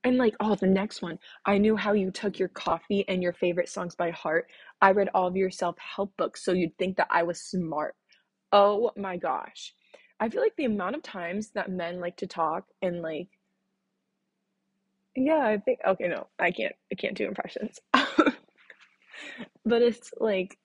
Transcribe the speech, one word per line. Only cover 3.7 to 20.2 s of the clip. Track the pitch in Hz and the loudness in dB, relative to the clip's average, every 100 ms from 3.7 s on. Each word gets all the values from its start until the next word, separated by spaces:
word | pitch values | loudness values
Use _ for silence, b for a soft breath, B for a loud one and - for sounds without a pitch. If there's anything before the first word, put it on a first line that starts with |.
| - 180 - | -4 -8 -4
by | 170 | -4
heart. | 170 165 160 - B B B | -4 -2 -2 -2 B B B
I | 196 | 6
read | 196 196 | 6 4
all | 190 180 | 2 0
of | 185 | 0
your | 190 | -2
self-help | - 180 170 - - 202 - | -2 -4 -4 -12 -6 -6 -4
books | 170 - | -4 -4
so | - | 0
you'd | 180 165 _ | 0 0 _
think | 185 185 | -4 0
that | - | 2
I | - | 2
was | 170 170 | 0 -4
smart." | - 185 165 151 151 - _ b b _ _ | -6 -6 -4 -4 -6 -8 _ b b _ _
Oh | 208 202 208 233 - | 6 6 4 0 -2
my | 196 180 | -6 -4
gosh. | 175 113 - - - _ b b b b | -4 -4 -6 -16 -20 _ b b b b
I | 220 | -4
feel | 226 | 0
like | 453 - | 0 0
the | 269 | -2
amount | 208 185 285 | 0 -2 -6
of | |
times | - 196 170 190 214 | -8 -8 -6 -6 -6
that | 208 190 | -6 -6
men | 185 170 180 | -4 -6 -6
like | 175 180 | -8 -6
to | 190 | -10
talk | - 160 160 - _ | -2 -2 -2 -8 _
and, | 185 175 | -4 -4
like, | 160 156 185 _ _ _ _ _ _ _ _ _ _ _ _ _ _ _ _ _ _ | -6 -8 -10 _ _ _ _ _ _ _ _ _ _ _ _ _ _ _ _ _ _
yeah, | - 262 320 247 | -2 2 4 4
I | 214 | 2
think, | 202 262 - | 0 0 0
okay, | 185 175 | 0 0
no, | 127 - _ | -4 -8 _
I | 175 | -2
can't, | 180 - - _ | 0 -6 -8 _
I | |
can't | 196 - 196 | -6 -6 -4
do | - | -4
impressions. | 190 185 - 214 - _ | -4 -8 -8 -10 -12 _
<laughs> | 240 277 - - - _ _ _ - - _ B B B B B _ | 2 2 4 2 2 _ _ _ -20 -20 _ B B B B B _
But | 226 233 | 0 4
it's | 240 220 - | 4 2 -10
like | - | -2